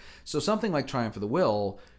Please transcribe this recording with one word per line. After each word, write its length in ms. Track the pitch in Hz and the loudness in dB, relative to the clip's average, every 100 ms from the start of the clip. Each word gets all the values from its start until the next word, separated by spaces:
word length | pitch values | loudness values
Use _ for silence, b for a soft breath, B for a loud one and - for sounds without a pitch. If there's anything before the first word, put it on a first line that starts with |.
| B B | B B
So 160 | - 151 | -6 0
something 320 | 190 214 220 | 2 2 2
like 160 | 151 127 | 0 0
Triumph 280 | 127 113 101 | -2 -2 -2
of 60 | |
the 60 | 104 | -2
Will, 520 | 160 151 104 101 98 b | 2 2 2 0 -4 b